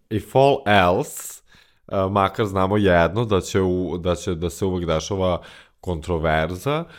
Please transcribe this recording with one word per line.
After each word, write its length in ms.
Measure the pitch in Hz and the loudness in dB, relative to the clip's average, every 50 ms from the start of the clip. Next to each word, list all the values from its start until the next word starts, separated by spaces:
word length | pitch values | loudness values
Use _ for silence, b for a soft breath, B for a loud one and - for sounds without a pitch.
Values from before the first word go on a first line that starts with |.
| _ - | _ -6
if 260 | 110 101 - - - | -6 -6 -4 0 2
all 200 | 131 139 139 139 - - | 4 4 4 4 2 2
else, 760 | 101 104 98 90 90 90 113 147 - - - - - - - _ b b b b b b b b - | 2 4 4 4 4 2 2 -2 -6 -10 -14 -14 -14 -16 -18 _ b b b b b b b b -6
e, 80 | - 98 95 95 | -4 -2 -2 0
makar 360 | 101 101 95 95 - - 113 | 2 2 0 0 0 -2 -4
znamo 300 | 98 95 95 95 92 104 | -2 0 0 0 2 2
jedno, 480 | 107 101 92 87 85 85 82 87 113 123 | 4 4 6 6 6 4 4 0 -2 -2
da 160 | 107 101 90 | 0 0 0
će 200 | - - - 98 | 0 0 0 0
u-, 380 | 95 92 90 90 90 80 82 90 | 2 2 0 0 -2 -4 -4 -4
da 160 | 85 90 87 | -2 -2 -2
će 200 | - - 98 90 | -2 -2 -6 -4
da 160 | 80 90 85 | -4 -4 -6
se 140 | - - 101 | -4 -4 -4
uvek 220 | 95 90 90 85 | -2 -2 -2 -2
dešava 540 | 82 80 78 - - 104 95 92 90 85 80 B B B B B B B B | -2 -2 -2 -2 -4 -4 -2 0 0 -2 -2 B B B B B B B B
kontroverza. 1040 | - 92 87 78 - 90 87 80 78 80 78 78 80 82 90 90 - 135 147 160 170 165 B | -8 -6 -6 -6 -4 -4 -4 -2 0 0 0 0 0 -2 -6 -6 -6 -4 -4 -4 -6 -10 B